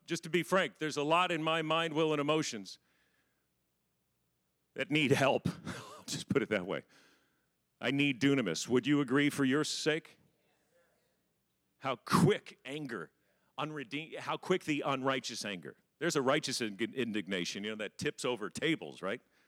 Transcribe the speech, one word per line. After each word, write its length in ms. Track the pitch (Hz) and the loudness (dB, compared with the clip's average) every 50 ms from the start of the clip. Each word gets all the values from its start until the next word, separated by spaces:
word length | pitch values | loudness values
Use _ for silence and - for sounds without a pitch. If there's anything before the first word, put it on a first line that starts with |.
| _ | _
just 160 | - 135 - - | -6 -6 -6 -6
to 60 | 170 | -2
be 140 | 156 175 160 | 0 0 0
frank, 300 | - 180 190 175 131 - - | 4 4 4 4 2 -2 -4
there's 200 | 156 151 131 147 | -4 -4 -2 -2
a 60 | 143 | 2
lot 280 | 151 160 175 180 180 | 4 4 4 4 2
in 100 | 175 156 | 2 0
my 220 | 156 160 160 165 160 | 0 0 0 0 2
mind, 320 | 156 160 165 165 165 147 | 2 0 0 0 0 0
will, 180 | 151 165 156 151 | 2 2 2 2
and 80 | 147 | 0
emotions 560 | 143 147 156 160 147 - - 107 95 - - - _ _ _ _ _ _ _ _ _ _ _ _ _ _ _ _ _ _ _ _ _ _ _ _ _ _ _ _ _ _ _ _ _ _ _ _ _ _ _ | 2 2 2 2 0 -2 -4 -8 -10 -12 -16 -20 _ _ _ _ _ _ _ _ _ _ _ _ _ _ _ _ _ _ _ _ _ _ _ _ _ _ _ _ _ _ _ _ _ _ _ _ _ _ _
that 140 | - 135 - | -8 -4 0
need 220 | 147 156 147 117 | 2 2 4 4
help. 360 | 135 - 135 139 - - - - - - | 4 4 4 2 2 2 0 -2 -6 -4
<laughs> 100 | - - | -10 -12
I'll 380 | - - - - - - - | -12 -10 -12 -16 -18 -18 -12
just 240 | - - 127 - - | -10 -8 -8 -6 0
put 120 | - 143 | 0 0
it 80 | 110 - | 0 2
that 160 | 107 98 87 | 0 -2 0
way. 180 | 98 82 69 - _ _ - _ _ _ _ _ _ _ _ _ _ _ _ _ _ _ _ | -2 -4 -6 -6 _ _ -20 _ _ _ _ _ _ _ _ _ _ _ _ _ _ _ _
I 120 | - 123 | -2 -2
need 300 | 135 139 143 143 131 110 | 2 2 2 2 2 2
dunamis. 460 | 131 139 139 135 117 90 80 - - - | 4 4 4 4 2 0 0 -2 -2 2
Would 200 | 123 127 117 139 | 2 2 4 4
you 140 | 147 143 | 4 2
agree 280 | 143 117 127 143 143 143 | 4 2 2 2 4 2
for 140 | - - 139 | 2 2 2
your 200 | 127 131 151 147 | 2 4 2 2
sake? 540 | - - - - 156 151 165 - - - _ _ _ _ _ _ _ _ _ _ _ _ _ _ _ _ _ _ _ _ _ _ _ _ _ _ _ _ _ _ _ _ _ | 0 -2 -2 0 0 0 0 -4 -10 -20 _ _ _ _ _ _ _ _ _ _ _ _ _ _ _ _ _ _ _ _ _ _ _ _ _ _ _ _ _ _ _ _ _
How 160 | - 143 127 | -4 -4 -4
quick 640 | - _ - - 175 175 185 208 - - - - _ _ | -4 _ 0 2 6 6 6 4 2 -2 -12 -20 _ _
anger, 440 | 127 139 156 151 131 120 92 80 - _ _ _ _ _ _ _ _ _ - | -10 -8 -8 -8 -8 -8 -8 -8 -10 _ _ _ _ _ _ _ _ _ -8
unredeemed, 580 | 147 156 151 151 131 104 104 147 160 135 - 156 | -8 -6 -6 -10 -10 -8 -8 -8 -8 -8 -12 -10
how 200 | 123 139 160 151 | -6 -6 -6 -6
quick 280 | - - 185 180 - | 0 0 0 0 2
the 180 | 156 151 143 - | 0 -2 0 0
unrighteous 600 | 147 135 131 127 135 135 135 127 - 120 - - | 0 -2 0 2 0 0 0 -2 -6 -8 -6 -6
anger. 300 | 104 98 87 76 69 - _ _ _ _ - | -6 -6 -6 -8 -12 -16 _ _ _ _ -4
There's 160 | 143 170 - | -2 0 0
a 60 | 151 | 2
righteous 400 | 123 131 139 160 - - 123 - | 4 4 4 2 2 -2 -4 -2
in-, 160 | 117 107 101 95 117 107 - | -2 -4 -2 -2 -4 -4 0
indignation, 680 | 131 120 117 104 107 90 90 98 90 90 - - 101 101 | -2 -2 -2 -2 -4 -2 -2 -2 -2 -2 -2 -4 -6 -6
you 80 | 107 | -6
know, 40 | 110 107 | -6 -6
that 200 | 107 95 _ - | -8 -8 _ -4
tips 260 | - 147 - - - | -6 -6 -4 -4 -4
over 260 | 127 123 104 107 92 | -4 -2 -2 -4 -8
tables, 520 | - - 131 160 160 - 85 73 67 67 | -6 -4 0 0 0 -2 -4 -10 -12 -6
right? 200 | 87 95 113 127 _ _ _ _ _ | -4 -4 -4 -4 _ _ _ _ _